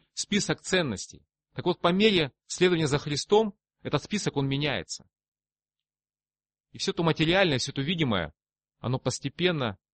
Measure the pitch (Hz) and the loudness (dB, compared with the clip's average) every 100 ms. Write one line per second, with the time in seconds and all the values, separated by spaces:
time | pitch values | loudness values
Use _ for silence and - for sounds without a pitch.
0 | _ - - 202 - - - 185 151 95 | _ -12 -4 -2 -2 -4 -2 0 0 -4
1 | - - _ _ _ - 175 175 170 185 | -10 -18 _ _ _ -6 -2 0 2 4
2 | 220 185 139 - _ - 180 180 151 143 | 4 4 0 -4 _ 2 4 4 2 0
3 | - 143 - 214 220 - _ _ 131 147 | -2 -6 2 2 2 -4 _ _ -4 -4
4 | - 208 - - 135 139 147 113 80 - | -2 -4 -4 -2 -2 -2 -2 -4 -8 -14
5 | - _ _ _ _ _ _ _ _ _ | -18 _ _ _ _ _ _ _ _ _
6 | _ _ _ _ _ _ _ 120 - 185 | _ _ _ _ _ _ _ -8 -4 0
7 | 165 156 156 185 185 131 - - 139 185 | 0 2 2 4 2 2 -2 -4 -4 -2
8 | 143 98 76 - _ _ _ _ - 127 | 0 0 -2 -8 _ _ _ _ -6 -4
9 | 127 - 139 - 175 160 120 95 _ | -4 -4 -8 -2 -2 0 -2 -6 _